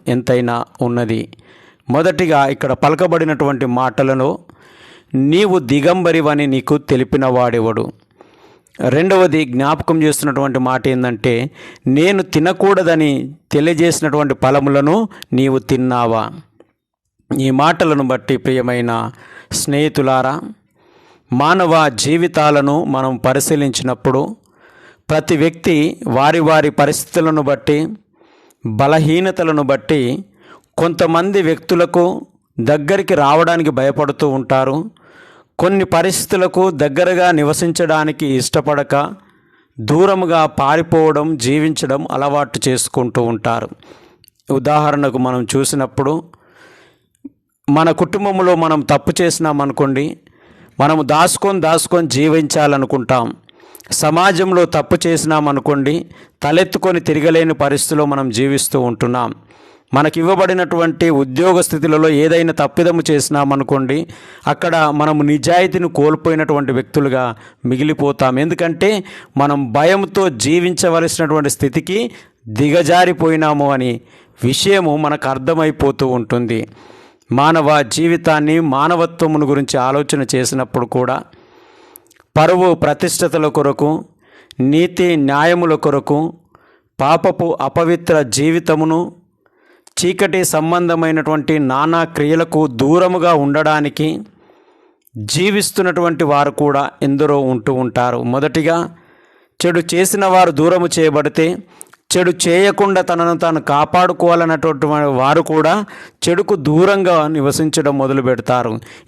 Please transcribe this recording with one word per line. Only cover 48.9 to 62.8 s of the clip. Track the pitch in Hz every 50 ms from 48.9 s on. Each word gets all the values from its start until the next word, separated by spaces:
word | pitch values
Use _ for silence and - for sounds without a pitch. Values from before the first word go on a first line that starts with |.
| 147 139 - - 160 -
చేసినామనుకోండి, | 175 170 160 - 165 156 147 143 139 139 135 - 143 135 135 135 143 160 - - _ _ _ _ _ _ - - - _ _ -
మనము | 135 147 160 156
దాచుకొని, | 147 123 151 156 - 180 - - - 196 196 185
దాచుకొని | 165 160 165 165 - - 180 175 165 143
జీవించాలనుకుంటాం. | 117 135 147 156 156 160 151 135 - 156 151 143 143 139 135 120 143 135 120 - 131 123 117 117 113 - _ _ _ _ - - - - - -
సమాజంలో | - - - 151 156 170 180 196 190 165 190 190 185 175 175
తప్పు | 170 - 151 143 - 180 170 -
చేసినామనుకోండి, | 170 165 156 - 156 156 151 151 143 139 135 - 151 143 139 135 143 151 170 170 - - - - _ _ -
తలెత్తుకొని | - 143 156 180 190 185 - - - 185 180 170
తిరగలేని | - 156 151 156 147 165 160 165 165 160 156
పరిస్థితిలో | - 147 143 139 135 - - 160 147 151
మనం | 143 143 135 135 127
జీవిస్తూ | 110 110 135 139 139 135 - - - 135
ఉంటున్నాం. | 123 120 117 - 139 120 123 127 120 113 110 - - _ - _ - - - _ _ - -
మనకివ్వబడినటువంటి | 170 170 156 - 165 165 175 196 180 190 180 185 185 180 143 180 165 170 165 151 160 175 165
ఉద్యోగ | 156 139 139 131 127 131 175 185 180 180
స్థితులలో | - - 160 156 143 160 156 151 156 160
ఏదైనా | 156 143 151 160 165 170 165 165
తప్పిదము | 160 - 143 139 - -